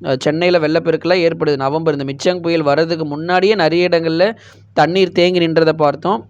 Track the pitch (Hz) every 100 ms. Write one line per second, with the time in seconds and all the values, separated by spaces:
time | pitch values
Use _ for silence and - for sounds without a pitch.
0 | 180 131 156 160 180 180 151 165 165 160
1 | 165 185 165 165 160 139 135 156 160 143
2 | 139 139 185 180 165 170 147 143 165 165
3 | 156 147 170 180 190 214 160 170 180 170
4 | 165 160 196 220 - - - - 156 185
5 | 185 180 175 180 165 160 160 156 147 147
6 | 175 214 -